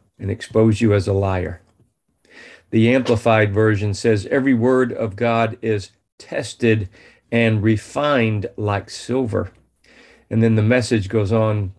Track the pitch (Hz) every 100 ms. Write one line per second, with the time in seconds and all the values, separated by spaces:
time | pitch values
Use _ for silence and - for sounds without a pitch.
0 | _ - 98 - - 113 113 104 113 101
1 | 98 98 98 92 87 85 _ _ _ _
2 | _ _ _ - - - _ 113 113 131
3 | 123 110 120 110 104 101 110 101 104 101
4 | 120 107 - 139 135 123 123 127 123 -
5 | 113 101 117 113 113 110 113 104 - _
6 | _ - - 147 127 - 117 107 98 -
7 | - _ - 117 113 110 107 107 - 143
8 | 147 139 113 107 92 - 104 101 - -
9 | - 127 120 101 92 - _ _ _ -
10 | - _ - 113 113 110 107 127 117 117
11 | 95 113 98 113 110 107 95